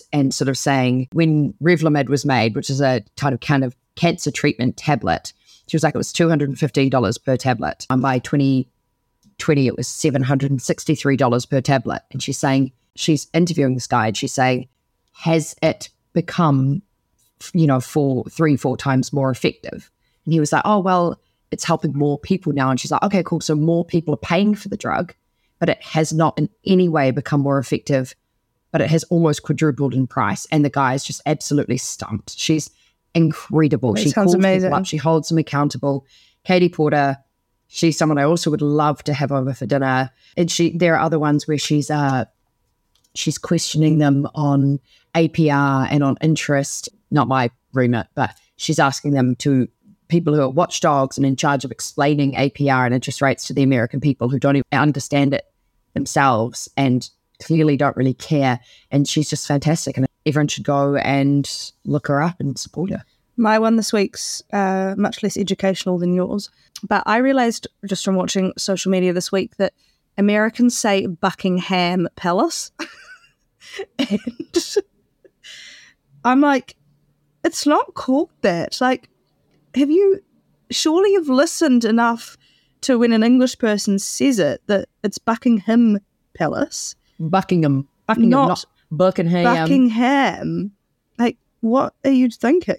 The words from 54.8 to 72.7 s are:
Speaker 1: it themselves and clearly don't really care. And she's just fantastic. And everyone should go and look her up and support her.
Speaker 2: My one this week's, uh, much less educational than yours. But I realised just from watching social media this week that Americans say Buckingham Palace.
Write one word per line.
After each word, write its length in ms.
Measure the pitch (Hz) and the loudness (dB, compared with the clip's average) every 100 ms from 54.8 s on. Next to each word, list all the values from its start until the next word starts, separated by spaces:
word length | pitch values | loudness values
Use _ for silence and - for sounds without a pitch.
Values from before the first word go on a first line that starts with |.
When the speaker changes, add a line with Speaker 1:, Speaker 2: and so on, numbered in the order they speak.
| 151 139 - 143 139 | 2 0 -2 0 2
Speaker 1:
it 120 | 139 - _ _ _ _ 143 | 0 -6 _ _ _ _ -8
themselves 720 | 139 156 139 113 120 - - - | -2 2 2 2 -2 -6 -10 -2
and 320 | 135 127 - _ _ _ | 0 0 -4 _ _ _
clearly 340 | - 160 156 139 | -2 2 2 2
don't 220 | 139 - | 0 0
really 160 | 131 | -2
care. 460 | 123 - 147 135 120 - - _ | -2 -2 0 0 -2 -6 -20 _
And 160 | 139 139 | -2 0
she's 220 | - 147 | 0 -2
just 180 | 147 - | -6 -2
fantastic. 500 | 143 147 160 - 131 | -2 0 -2 -4 -4
And 80 | 131 - - | -4 -4 -2
everyone 220 | 147 147 | 0 -2
should 160 | - - | -2 -2
go 300 | 143 139 139 | 0 0 0
and 520 | - 139 139 143 135 - - - - | 0 0 2 0 -2 -8 -14 -14 -6
look 220 | 147 - | -4 -2
her 140 | 143 | -2
up 180 | 165 170 | -2 -4
and 200 | 139 131 | -8 -8
support 300 | - - 185 | -10 -8 -6
her. 120 | - - _ _ - | -8 -12 _ _ -2
Speaker 2:
My 200 | 220 214 | 2 2
one 200 | 220 226 | 2 0
this 160 | 208 | 0
week's, 500 | 214 196 - - - - | -2 -2 -4 -10 -12 -6
uh, 420 | 202 190 190 190 196 | -4 -2 -2 -2 -2
much 260 | 208 - | -4 -2
less 140 | 208 - | -6 -4
educational 600 | 190 196 196 190 - 180 | -4 -2 -2 -2 -2 -2
than 160 | 180 | 0
yours. 360 | 180 180 202 - _ _ - | 0 -2 -4 -8 _ _ -16
But 200 | 202 208 - | -4 -2 0
I 120 | 220 | 0
realised 500 | 262 269 240 220 - - 196 | 2 2 0 -2 -10 -14 -8
just 180 | 185 | -4
from 120 | 202 190 | -2 -2
watching 360 | 185 196 185 - | 0 -2 -2 -4
social 340 | - 190 185 | -4 -4 0
media 220 | 185 180 | 0 0
this 180 | 175 - | 0 -2
week 240 | 196 - - | -4 -4 -4
that 180 | 196 - _ _ _ - | -4 -4 _ _ _ -2
Americans 600 | 202 208 220 226 240 240 | 2 2 0 2 0 2
say 280 | 220 196 202 | 0 0 -2
Buckingham 1040 | 170 190 - 190 180 180 185 175 185 - - | -2 -4 -2 -2 -2 -2 0 0 0 -2 -2
Palace. 540 | 180 180 339 - - | -2 0 0 -2 -10